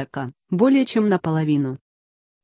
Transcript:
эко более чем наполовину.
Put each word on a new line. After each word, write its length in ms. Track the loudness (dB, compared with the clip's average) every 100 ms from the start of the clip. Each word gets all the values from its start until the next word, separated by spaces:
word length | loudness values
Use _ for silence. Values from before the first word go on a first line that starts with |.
эко 300 | -4 -8 -10 -10 -6
более 380 | 0 4 4 2
чем 220 | 0 2
наполовину. 720 | 0 0 -2 0 0 -2 -6 _ _ _ _ _ _